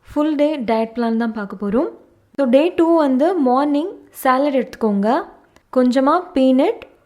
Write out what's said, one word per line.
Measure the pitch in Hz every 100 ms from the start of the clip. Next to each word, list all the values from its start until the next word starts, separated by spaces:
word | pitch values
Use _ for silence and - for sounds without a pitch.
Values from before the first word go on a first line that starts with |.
ஃபுல் | - 294 302
டே | 294 294 302
டயட் | 226 226 226 226
பிளான் | 233 226
தான் | 233
பார்க்க | 220 196 190 202
போறோம். | 220 359 - _ _ _ -
So, | 269
டே | 262 339 359
டூ | 330 330
வந்து | 294 262 311
மார்னிங் | 381 247 254 294 285 349 - -
சாலட் | - 262 254 294
எடுத்துக்கோங்க. | 269 226 - 220 202 208 285 - - _ _ _ 254
கொஞ்சமா | 254 247 269 330 359
பீனட், | - 262 262 330 453 - _